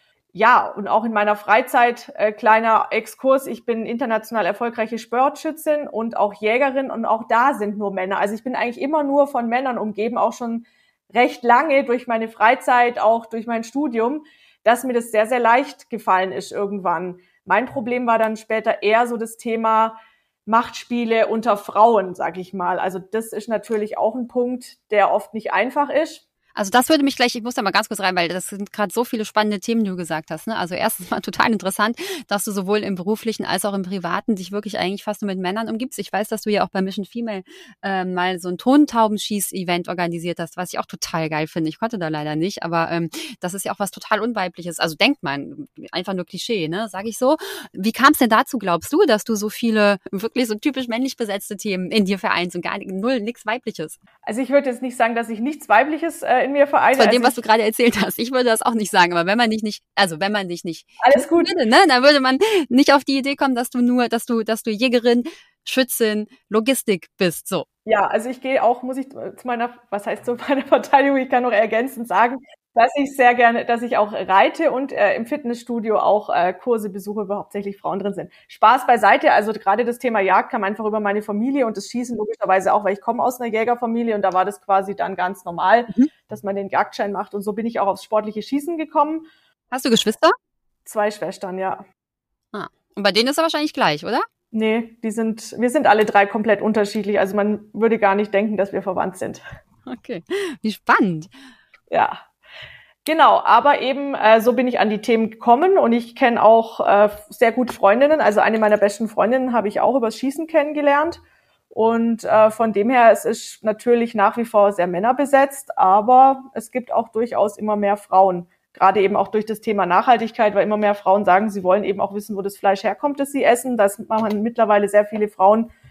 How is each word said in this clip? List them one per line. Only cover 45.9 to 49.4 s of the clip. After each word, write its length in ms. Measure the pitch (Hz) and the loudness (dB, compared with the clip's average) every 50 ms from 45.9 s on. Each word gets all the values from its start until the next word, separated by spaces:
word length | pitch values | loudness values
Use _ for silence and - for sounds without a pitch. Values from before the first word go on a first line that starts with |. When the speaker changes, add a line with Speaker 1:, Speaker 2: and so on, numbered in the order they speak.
| - | -8
Speaker 2:
einfach 220 | 170 180 208 190 | -8 -6 -6 -6
nur 100 | 180 175 | -6 -6
Klischee, 420 | _ - 175 - - 233 196 160 | _ -10 -12 -6 -4 -4 -2 -2
ne? 220 | 151 170 196 226 220 | -4 -4 -6 -6 -8
Sag 180 | - 185 202 | -8 -10 -10
ich 120 | 233 202 - | -8 -6 0
so. 180 | 247 262 320 - 392 403 415 349 285 - - | 2 2 2 0 -2 -10 -14 -14 -16 -16 -10
Wie 200 | 185 190 226 - | -4 -4 -2 0
kam's 260 | - 247 294 302 - | 4 4 4 4 4
denn 120 | 262 220 | 2 4
dazu, 280 | 220 220 269 - - 226 | 4 2 2 0 -4 -6
glaubst 340 | 190 185 170 170 - - 285 | -2 -2 -2 -2 -2 -2 2
du, 120 | 339 415 | 2 4
dass 160 | 294 214 208 - | 4 4 0 0
du 140 | - 226 | -4 -4
so 120 | 202 | -4